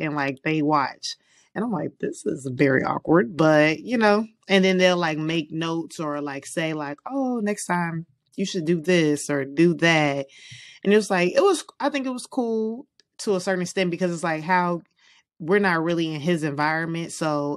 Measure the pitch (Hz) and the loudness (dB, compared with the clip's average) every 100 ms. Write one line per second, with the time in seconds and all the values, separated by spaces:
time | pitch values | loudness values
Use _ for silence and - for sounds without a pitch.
0 | 156 147 139 131 156 156 147 147 131 - | -6 -2 -4 -4 -2 0 2 2 0 -6
1 | - - _ _ _ - 240 165 156 - | -12 -12 _ _ _ -6 -4 -4 -6 -6
2 | - - - 151 131 123 139 131 - - | -8 -6 -6 -6 -6 2 4 4 0 -2
3 | - 165 226 156 160 151 151 156 202 240 | 2 2 2 2 4 6 4 0 -4 2
4 | 214 208 220 _ - 196 190 185 185 180 | 4 2 0 _ 0 4 4 4 4 4
5 | 165 156 156 165 151 160 165 165 160 - | 0 -2 -2 -2 -4 -4 -4 -4 -6 -8
6 | 151 147 143 139 - 180 160 156 143 147 | -6 -6 -6 -10 -8 -4 -2 -4 -6 -10
7 | - 277 254 240 208 208 - 175 170 165 | -8 -4 -2 -2 -2 -4 -2 -2 -2 -6
8 | 170 _ _ - 196 190 156 175 160 180 | -10 _ _ -6 -4 -2 0 0 4 4
9 | 151 147 - 143 135 143 175 151 170 160 | 4 2 0 -2 0 4 4 4 4 4
10 | 147 139 139 - - - - - - 214 | 2 0 -6 -14 -20 -20 -20 -6 2 2
11 | 202 185 180 - 392 349 - - 285 285 | 4 2 2 4 2 2 -4 -6 -4 -4
12 | 262 247 - - 233 220 220 233 - _ | -6 -8 -6 -4 -2 -2 -4 -6 -14 _
13 | _ - 220 190 196 185 175 196 180 170 | _ -8 -2 -2 -2 -2 -2 -2 -2 0
14 | 180 170 170 156 156 185 175 170 - _ | -2 -2 -4 -4 0 2 2 -2 -8 _
15 | _ _ _ - 151 202 196 165 165 170 | _ _ _ -10 2 2 4 2 0 0
16 | 160 156 156 170 151 143 151 160 165 165 | -2 -2 -2 0 -2 0 0 0 -4 -6
17 | 170 - 156 147 143 | -8 -4 -2 -2 -2